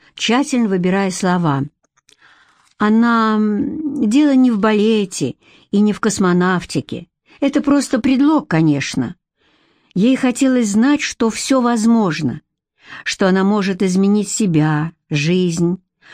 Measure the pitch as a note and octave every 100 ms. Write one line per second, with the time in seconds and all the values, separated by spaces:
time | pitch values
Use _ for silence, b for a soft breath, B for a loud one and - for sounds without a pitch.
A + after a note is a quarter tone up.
0 | b b - A#3 C#4 B3 A3+ F#3+ F3+ F#3+
1 | G3 F#3 F#3 F3+ E3+ C#3 C3+ _ _ _
2 | _ b b b b b b - G#3 A3
3 | A#3 A#3 A3 G#3+ G#3+ G#3 - - D#4 C4+
4 | A3 B3+ D4 C4 B3+ A3 G#3+ G#3+ G#3+ A3
5 | G3 - C3 - b b b G3 G#3 G3+
6 | A3+ - F#3 F3 F3+ F3+ - D#3+ - -
7 | E3+ _ b b C#4 C#4 - C#4+ C4 B3+
8 | B3+ B3+ C#4+ D#4 - E3 D#3+ C#3+ C3 -
9 | A#2+ - _ _ _ _ _ _ _ F3+
10 | A3+ C4 B3+ - C4+ B3+ A3 G#3 B3+ D4
11 | - - A3+ G#3+ - C4 A#3+ A#3 A3 A#3
12 | G3 D3+ C#3+ D3+ - _ _ _ B B
13 | B - F#3+ F#3+ F#3+ G#3 F#3+ F#3 F#3+ F#3
14 | G3 G#3 G3+ - G#3 D#3 D#3 D3+ D#3+ -
15 | - D3+ D3+ F#3 F3+ E3 E3+ F3+ _ _
16 | B